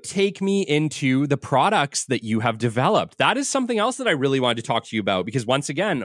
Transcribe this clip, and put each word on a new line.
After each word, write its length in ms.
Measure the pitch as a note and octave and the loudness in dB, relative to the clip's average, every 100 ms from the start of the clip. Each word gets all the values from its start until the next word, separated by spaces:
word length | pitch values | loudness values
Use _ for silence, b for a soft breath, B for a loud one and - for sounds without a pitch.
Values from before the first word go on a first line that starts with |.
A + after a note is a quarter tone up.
take 380 | - G3+ G3+ G3 | -2 0 0 0
me 220 | G3 G3 | 0 0
into 640 | F#3+ D3 D3+ - C3+ C3 C#3+ | 2 2 0 0 0 2 2
the 120 | C#3 | -2
products 640 | - C3 E3+ G#3 C#3 - - | 0 2 2 2 0 -4 -2
that 140 | B2 | -4
you 200 | A2+ A2 | 0 0
have 160 | A#2 A2+ | 0 0
developed? 640 | A#2+ A2+ D3+ G3+ G2+ - | -2 2 2 2 0 0
That 180 | C#3+ A#3 | 0 2
is 100 | C#4 | -2
something 320 | C4+ A#3+ A3+ | -2 -2 0
else 160 | A3 B3+ | -2 -2
that 140 | A#3+ | -2
I 20 | |
really 300 | D#3 C#3 C3+ | 0 2 2
wanted 160 | B2 A#2 | 0 0
to 100 | A2 | -2
talk 160 | A#2 | -4
to 140 | - A2 | -2 -4
you 20 | |
about 260 | G2+ F#2+ F#2 | 0 -2 -2
because 200 | B2 A2 | -4 0
once 240 | C3+ C#3+ | -2 -2
again, 340 | C#3+ G#3 D3 | -4 -2 -2